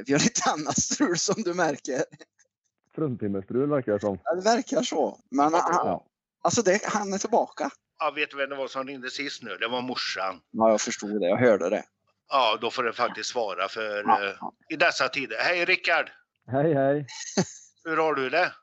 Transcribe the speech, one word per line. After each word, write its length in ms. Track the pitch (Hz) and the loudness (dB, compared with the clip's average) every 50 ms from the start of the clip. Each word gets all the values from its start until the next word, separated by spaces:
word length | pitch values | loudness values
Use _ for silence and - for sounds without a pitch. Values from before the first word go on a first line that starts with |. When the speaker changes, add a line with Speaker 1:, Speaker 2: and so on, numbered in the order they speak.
| 113 | -2
Speaker 1:
vi 80 | 127 139 | 2 2
har 60 | 151 | 4
lite 300 | - 233 - - - - | 4 2 2 0 0 0
<laughs> 20 | |
annat 260 | 202 165 - - 147 - | 0 0 -2 -2 -2 -2
strul, 360 | - - 254 - 302 208 175 | -2 -2 0 0 0 0 0
som 260 | 160 - - 185 - 113 | 0 0 0 -2 -2 -2
du 100 | 175 170 | -4 0
märker. 500 | 180 170 160 143 - - - 127 117 117 - - - - _ _ _ _ _ _ _ _ _ _ _ _ _ - | 0 0 0 -2 -4 -6 -4 -4 -4 -4 -6 -8 -20 -20 _ _ _ _ _ _ _ _ _ _ _ _ _ -6
Speaker 2:
Fruntimmerstrul 720 | - 160 143 120 95 107 101 98 98 95 - 107 123 139 147 | -4 -4 -4 -4 -4 -4 -4 -4 -4 -6 -2 -2 0 0 2
verkar 220 | 151 139 123 110 104 | 0 0 2 2 0
det 60 | 101 | 2
som. 200 | 107 104 98 92 - | 2 0 -2 -2 -2
Speaker 1:
Ja, 120 | - 165 | -2 -2
det 60 | 180 | 0
verkar 400 | 185 214 240 233 - - 233 - | 2 2 2 2 0 -2 -2 -2
så. 380 | 247 - - 165 131 101 - - _ - | -2 -2 0 0 0 0 -2 -8 _ -4
Men 200 | 123 139 143 151 | 0 2 2 4
Speaker 3:
Ja. 80 | 160 175 | 4 2
Speaker 1:
han, 280 | - 165 170 165 - | 2 2 2 0 0
Speaker 2:
Ja. 180 | 104 87 80 - _ _ _ _ _ _ _ - | 0 -4 -4 -6 _ _ _ _ _ _ _ -2
Speaker 1:
alltså, 180 | 165 - 240 | 0 2 2
det, 220 | 226 185 185 208 - | 4 4 4 2 2
han 280 | - - 208 208 196 190 | -2 -2 -2 -2 -2 -4
är 40 | |
tillbaka. 520 | 202 - - 240 185 - - - - - 277 - _ _ _ _ - | -4 -2 2 2 2 2 0 -4 -6 -8 -8 -8 _ _ _ _ -4
Speaker 3:
Ja, 120 | 165 147 | -4 -4
vet 200 | 139 151 147 143 | -2 -2 -4 -4
du 60 | 139 | -4
vem 120 | 139 139 135 | -4 -4 -4
det 60 | 143 | -4
var 120 | 135 135 | -6 -6
som 200 | 117 - 135 131 | -6 -6 -8 -8
ringde 220 | 135 143 131 123 127 | -8 -8 -10 -10 -10
sist 340 | - - 139 139 - - 120 | -8 -6 -6 -8 -8 -10 -10
nu? 60 | 110 95 | -10 -6
Det 100 | 90 110 | -4 -4
var 140 | 117 123 123 | -2 -2 -2
morsan. 580 | 123 127 123 - - - - 95 95 95 92 - _ _ | -4 -4 -4 -4 -4 -4 -4 -4 -4 -4 -6 -8 _ _
Speaker 1:
Ja, 180 | - 110 110 113 | 0 4 4 6
jag 120 | 110 104 | 4 4
förstod 400 | - 120 113 - 113 101 104 107 | 2 -2 -6 -6 -6 -4 -2 0
det. 60 | 95 | 2
Jag 100 | 85 101 | 2 4
hörde 320 | 110 123 120 107 87 82 90 | 6 6 6 6 4 2 0
det. 140 | 104 90 - _ _ _ _ _ _ _ _ - | 0 -2 -4 _ _ _ _ _ _ _ _ -2
Speaker 3:
Ja, 280 | 143 135 123 110 107 113 | 0 2 4 2 2 0
då 100 | 113 113 | -2 -4
får 120 | - 131 123 | -2 -2 -2
det 100 | 117 110 | -2 0
faktiskt 360 | - 120 107 - 113 104 - | 0 -2 -2 -2 -4 -8 -6
svara 380 | - 123 113 101 90 87 95 | -4 -4 -4 -2 -2 -4 -4
för, 360 | 95 - 110 110 107 104 104 104 | -4 -4 -6 -6 -4 -4 -2 2
Speaker 1:
Ja, 240 | 104 98 98 101 98 | 2 2 2 2 -2
Speaker 3:
eh, 60 | 92 - | -6 -8
Speaker 1:
ja. 140 | - - - _ _ - | -12 -14 -14 _ _ -6
Speaker 3:
i 60 | 160 | 0
dessa 340 | 147 175 165 139 - 139 127 | 2 2 2 4 2 0 0
tider. 280 | - 147 131 113 110 | -2 -4 -6 -4 -2
Hej, 280 | 113 127 156 180 175 175 | 0 0 2 2 2 2
Rickard! 440 | 170 185 175 - 180 170 156 127 - - _ _ _ _ _ _ | 2 0 2 2 2 2 2 2 -2 -8 _ _ _ _ _ _
Speaker 2:
Hej, 260 | - 117 123 143 170 151 | -2 0 2 2 4 4
hej. 320 | 139 135 139 143 147 143 - - - - - - 208 156 | 4 4 2 2 0 -2 -6 -10 -12 -12 -4 -2 -2 -2
Speaker 3:
<laughs> 400 | - - - - - _ _ - | -2 -4 -20 -20 -20 _ _ -6
Hur 140 | 165 160 | -2 0
har 160 | 156 160 156 147 | 2 2 2 2
du 140 | 135 131 127 | 0 0 2
det? 220 | 139 170 180 147 - - | 2 2 2 2 -2 -8